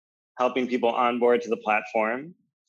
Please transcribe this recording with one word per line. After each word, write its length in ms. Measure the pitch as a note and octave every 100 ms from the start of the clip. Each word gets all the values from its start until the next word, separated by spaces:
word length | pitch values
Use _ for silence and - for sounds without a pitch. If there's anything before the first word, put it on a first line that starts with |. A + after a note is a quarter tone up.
| _ _ _ -
helping 280 | B2+ B2+ B2
people 220 | B2 A#2
onboard 520 | A#2 B2 A#2+ A#2+ A#2+
to 60 | A2+
the 80 | A2+
platform. 760 | - G#2+ - A2+ A2 B2 D#3 F3+ _ _